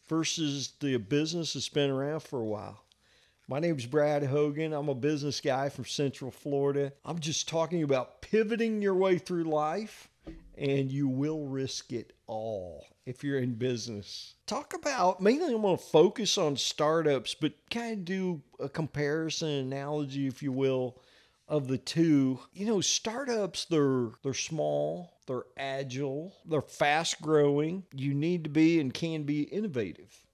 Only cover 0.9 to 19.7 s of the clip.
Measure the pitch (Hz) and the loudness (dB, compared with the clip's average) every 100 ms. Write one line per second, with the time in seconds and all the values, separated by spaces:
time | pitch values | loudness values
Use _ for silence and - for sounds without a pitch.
0.9 | 127 101 147 156 170 156 139 - 151 139 | 0 2 0 0 -2 -4 -6 -2 0 0
1.9 | 135 143 156 - 131 110 104 98 101 _ | 0 -2 -4 -6 -4 -2 -4 -8 -16 _
2.9 | _ _ _ _ _ - 135 170 151 120 | _ _ _ _ _ -6 -2 0 0 0
3.9 | 151 147 147 139 147 147 147 160 151 147 | 2 4 2 2 2 2 0 -2 -2 -2
4.9 | 127 143 151 143 - 143 131 139 135 117 | 0 0 0 -2 -2 -2 0 -2 -6 -8
5.9 | - 143 - 127 - 147 139 143 139 139 | -2 -2 -2 -12 -10 -2 2 2 2 -2
6.9 | 139 - 165 151 143 - 160 156 170 147 | -4 -8 -6 -4 -4 -2 0 0 0 2
7.9 | 135 123 - - 214 214 226 226 214 202 | 2 0 -12 0 2 2 0 0 2 2
8.9 | 185 190 180 - 175 160 151 151 180 220 | 4 4 2 2 -2 0 0 0 -2 -6
9.9 | - - _ - - - - 139 139 135 | -14 -20 _ -18 -18 -20 -4 0 0 0
10.9 | 139 139 131 147 156 143 135 131 - - | 0 0 0 -2 -2 -4 -4 -4 -6 -6
11.9 | 120 - _ - 110 113 104 90 76 - | -8 -8 _ -10 -8 -4 -6 -8 -12 -18
12.9 | _ - 120 143 139 123 113 127 120 113 | _ -14 -6 -2 0 0 -2 -2 -2 -6
13.9 | 104 98 - - _ - 233 294 359 311 | -10 -10 -14 -16 _ -6 -6 -6 -6 -2
14.9 | 254 180 185 196 277 339 226 208 160 - | 4 2 4 2 4 2 0 2 0 4
15.9 | 160 175 - 202 - 156 139 - - 151 | 6 6 4 -2 2 2 0 -4 0 2
16.9 | 165 156 135 - - 151 - _ 233 233 | 4 4 2 0 -2 -2 -4 _ -6 -4
17.9 | 214 170 190 185 160 - - 139 - 156 | -6 -4 -2 -2 -4 -8 -10 -6 -4 -4
18.9 | 143 147 156 160 - 160 143 131 | -2 -2 0 -2 -4 -2 -2 -2